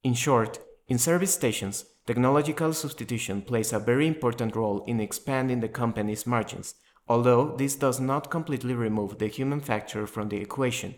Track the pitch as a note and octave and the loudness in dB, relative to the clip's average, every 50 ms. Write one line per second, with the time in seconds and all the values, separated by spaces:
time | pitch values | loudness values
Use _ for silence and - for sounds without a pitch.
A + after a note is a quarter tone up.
0 | _ C3 A#2+ A#2+ - D3 C3+ A#2+ A2 G#2+ - - - - - _ _ - B2+ A#2+ | _ 0 0 2 2 4 4 4 4 2 -4 -12 -16 -20 -20 _ _ -2 0 0
1 | - E3 E3+ F3 F#3 F#3 - - - A#2+ G#2 - A2+ G2 G2 - - _ _ _ | 4 4 4 2 2 0 0 0 0 0 0 0 -4 -4 -6 -8 -10 _ _ _
2 | _ - A2+ A#2+ B2 C3 C#3 D3 D3 D#3 D#3 - E3 D#3+ D#3+ D#3 - - - - | _ -2 2 4 4 6 4 4 2 2 0 0 0 0 0 -2 -4 -6 -8 -8
3 | A#2 - B2 A2+ - - F#2+ G2+ G2 - A#2+ A2+ G#2+ - A#2 G#2+ G2+ A#2+ A#2+ C3+ | -6 -6 -4 -4 -4 -4 -4 -4 -2 0 0 0 0 0 -2 0 2 2 4 4
4 | D3+ D#3+ D#3+ D#3 - A#2+ A#2 - A#2+ A2+ G#2+ A2 A2+ G#2+ G2+ G2+ - - A#2+ A2+ | 4 2 2 2 0 -2 0 0 -2 -2 0 0 0 0 0 -2 -2 -2 0 0
5 | G#2+ G2+ - - - - C3+ C3 C3 C3 B2+ B2 A2+ A2 A2+ - A#2+ A#2 A2 A2 | 0 -2 -4 -8 -4 -2 0 0 2 0 0 0 -2 -4 -2 0 0 0 0 0
6 | G#2 G#2 G#2+ G#2+ - A#2 B2 A#2 G#2+ - - - F#2+ - - _ _ _ _ _ | -2 -2 -2 -4 -2 0 0 0 0 -2 -8 -10 -12 -12 -14 _ _ _ _ _
7 | _ - A#2 A#2+ A#2+ B2 B2 A#2+ C3+ D3+ - B2+ C#3 C#3 C3+ - C#3+ C3+ A#2+ B2 | _ 2 2 4 6 6 6 6 4 2 0 -2 -2 -2 -2 0 0 0 2 2
8 | C3 C3 C3+ D3 D3+ - - E3 D#3+ D#3+ D3 A#2+ B2 B2 B2+ A#2+ A#2 A2 G#2+ G#2+ | 0 0 0 -2 -2 -2 -4 -4 -2 -2 -4 -2 -2 -2 -2 0 0 0 0 0
9 | G#2 G2 A2 - G#2+ G#2+ - - C3+ C3+ C#3+ D3 C#3 - A2+ G#2+ G#2+ - - G#2+ | -2 -2 -2 -2 -4 -4 -2 -2 -2 0 0 -2 -2 -2 -4 -4 -4 -6 -6 -6
10 | G#2+ G#2 - A2+ G#2 G#2 G#2 G2+ G2+ - - C3+ C3+ B2 A#2 - - F#2 - | -6 -4 -4 -6 -4 -4 -4 -4 -4 -6 -2 0 0 0 0 -2 -6 -8 -12